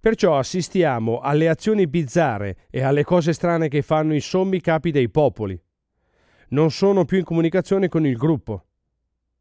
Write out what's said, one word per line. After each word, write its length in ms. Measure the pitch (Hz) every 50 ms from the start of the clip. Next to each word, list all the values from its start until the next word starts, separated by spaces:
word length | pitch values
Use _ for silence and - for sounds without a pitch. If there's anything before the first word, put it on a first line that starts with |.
| -
Perciò 320 | 220 226 - - 185 151
assistiamo 800 | 139 127 - - 185 170 - - 190 170 151 131 117 110 113 113
alle 320 | 120 - 135 147 151 160 165
azioni 380 | 160 - - 214 220 208 190
bizzarre 800 | 151 127 175 160 127 - 175 165 139 113 101 101 101 92 - _ _
e 140 | - 127 131
alle 200 | 135 139 147 147
cose 300 | - 180 175 147 165 160
strane 360 | - - 175 170 165 165 151
che 120 | 123 151
fanno 320 | 139 - 160 156 156 156 156
i 60 | 147
sommi 420 | 123 - - 185 190 196 185 180
capi 300 | - - 160 160 - 170
dei 180 | 147 143 123 110
popoli. 500 | - 156 151 127 - - 110 98 95 87 _ _ _ _ _ _ _ _ _ _ _ _ _ _ _ _ _ _
Non 200 | 123 139 160 160
sono 360 | - - 196 196 202 196 175
più 120 | - 180
in 60 | 190 170
comunicazione 680 | - 165 165 165 165 156 190 170 - 196 196 180 170
con 160 | - 170 160
il 100 | 143 127
gruppo. 520 | 113 127 160 160 135 - - 107 95 _ _ _ _ _ _ _ _ _ _ _ _ _ _ _ _